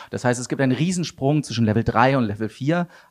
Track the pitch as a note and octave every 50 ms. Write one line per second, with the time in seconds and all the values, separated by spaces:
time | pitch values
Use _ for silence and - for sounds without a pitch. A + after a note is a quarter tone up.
0 | - - - G#2+ - B2 B2 B2 A#2+ - - A#2+ C3+ C3 B2+ - D#3 F#3 F#3 F3+
1 | D#3+ - - - C3+ C#3 D3+ D3+ C#3 - A#2 A2+ A2+ G#2+ G#2 A#2 A2+ - A2+ G#2+
2 | A#2+ C3 C#3 C3 A#2 G2+ G#2 G#2+ A2 G#2 - - C3 C#3+ E3 F3 F3 - - -
3 | - _